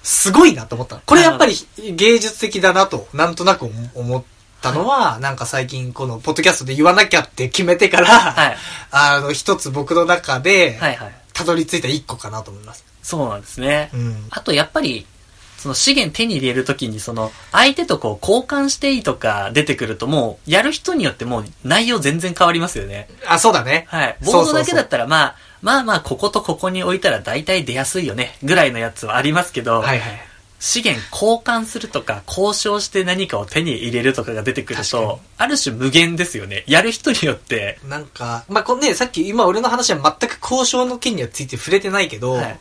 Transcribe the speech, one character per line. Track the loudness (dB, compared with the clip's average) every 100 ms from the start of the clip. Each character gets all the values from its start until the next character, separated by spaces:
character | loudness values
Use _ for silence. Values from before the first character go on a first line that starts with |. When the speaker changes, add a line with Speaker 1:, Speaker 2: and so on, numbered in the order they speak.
Speaker 1:
す | 0 2 4
ご | 8
い | 8
な | 6
と | -8
思 | -8
っ | -8
た。 | -10
こ | 2
れ | 6
や | 6
っ | 6
ぱ | 2
り |
Speaker 2:
な | 2
る | -8
ほ | -12 -10
ど。 |
Speaker 1:
芸 | 2 4 4
術 | 2 -4
的 | -4 2
だ | 4
な | 4
と、 | 2 0 -8
な | -2 -2
ん |
と | 2
な | 2
く | 2
思-、 | -2 -10 -12
思 | -8 -4 -4
っ | -6 _ _ _
た | -2
の | 0 2
は、 | 4 2
Speaker 2:
は | 0
い。 |
Speaker 1:
な | -6
ん |
か | -6
最 | -6 -4 -4
近 | -8 -10
こ | -8 -8
の | -6
ポ | -4
ッ |
ド | 2
キ | 2
ャ |
ス | 2
ト |
で | -2
言 | 4
わ | 6
な | 6 4
き |
ゃ | 2
っ | 0
て | -6 -4
決 | 0
め | 2
て | 4 4
か | 4
ら、 | 8
Speaker 2:
は | 8 6 2 0
い。 | 0 -12 -14 -2
Speaker 1:
あ | 2 4 2
の、 | 0
一 | -4 -2
つ | -2 -2
僕 | -6 0
の | 2
中 | 4 2 0 -2
で、 | 4 4 4 2
Speaker 2:
は | -4
い |
は | -4 -12
い。 | -18 _
Speaker 1:
た | -6
ど | 0
り | 0
着 | 0
い | -4
た | -4
一 | -6
個 | -8
か | -14 -10
な | -12
と | -12
思 | -18
い |
ま | -20
す。 | -20 _ _
Speaker 2:
そ | -8 -4
う | -4
な | -6
ん |
で | -10
す | -6
ね。 | -2 0 -2
Speaker 1:
う | -6
ん。 | -6 -6 -10
Speaker 2:
あ | -10
と | -2
や | 0
っ | 0
ぱ | -2
り、 | -2 -6 -12 -20 -20 -20 -20 -12
そ | -6
の |
資 | 0 2
源 | 2 0
手 | -2
に | -2 0
入 | 0
れ |
る | -2
と | -2
き | -4 -4
に、 | -6
そ | -8
の、 | -6 -6 -8 0
相 | 4 4
手 | 2
と | -2 -2
こ | -2 -4
う |
交 | 2 2 2
換 | -2 -2
し | -2
て | -2
い | 0
い |
と | -2
か | -2 -2 -2 -2
出 | -2
て | 0
く | -2
る | -4 -4
と、 | -2
も | 0 -2 -6 0
う、 |
や | 2
る | 2
人 | -2 -2
に | -2
よ | -2
っ |
て | -4
も | -6 -6
う | -6 -10
内 | 0 0 2
容 | 0
全 | 0 -2
然 | -6 2
変 |
わ | 2
り | 2
ま | -2
す | -6
よ |
ね。 | -10 -12 -14 -14 0
Speaker 1:
あ、 | 4
そ | 4
う |
だ | 4
ね。 | 0 -2 -2
Speaker 2:
は | -4
い。 | -4 -2
Speaker 1:
そ | 4
う |
そ |
う |
そ | 4
う。 |
Speaker 2:
ボ | 4
ー |
ド | 2
だ |
け | 2
だ | 0
っ | 0
た | -2
ら、 | 2
ま | 2
あ、 | 2 -2 -20 -4
ま | 0 2
あ |
ま | 2
あ、 | -2
こ | -2
こ | -2 0
と | 0
こ | -2
こ | -4 -4
に | -2
置 | -2
い | 0
た | 0
ら | -2
大 | -4 -6
体 | -2 -2
出 | -2
や | -4
す | -4 -4
い | -4
よ |
ね、 | -6 -8 -6
ぐ | 0
ら | 2
い | 2
の | 0
や | -6
つ | -6
は | -4 -2
あ |
り | 2
ま | 0
す | -2
け | -4
ど、 | 0 0
Speaker 1:
は | 2
い | -2
は | -4
い。 | -12 -18 -20 _ _
Speaker 2:
資 | -4 0
源 | 0 -2 -6
交 | 0 2 2
換 | 0 -2
す | -4 -10
る | -8
と | -6
か、 | -6 -8 -8
交 | -2 0
渉 | 0 -2 -2
し | -2
て | -2
何 | -2 -2 -2
か | -6
を |
手 | -2 -4
に | -2
入 | -4 -4
れ | 0
る | 0
と | 0
か | -6
が | -6
出 | -4
て | -6
く | -8
る | -8
と、 |
Speaker 1:
確 | -4 -2 -2
か |
に。 | -6 -12 -4
Speaker 2:
あ | 0
る | 0
種 | -2
無 | -2 2
限 | 4 2
で | -2
す | -6 -6
よ | -10
ね。 | -10
や | 2 2
る | 2
人 | -2 -2
に | 0
よ | 0
っ | -4
て。 | -4 -4 -4 -10 -12
Speaker 1:
な | -12
ん |
か、 | -12 -10 -8 -8 -4
ま | -4
あ、 |
こ | -2
の | 0
ね、 | 0
さ | 0
っ | -4
き、 | -2 -2
今 | 2
俺 | 2 2
の | 0
話 | 0 0
は | 2 0 0
全 | -6
く | -6
交 | -4 0
渉 | 0 0
の | -2 -2
件 | -4
に | -4
は | -6
つ | -8
い | -10
て | -10
触 | 0
れ | 0
て | 2
な | -2
い | -2
け | -4
ど、 | -4
Speaker 2:
は | -4
い。 | -4 -10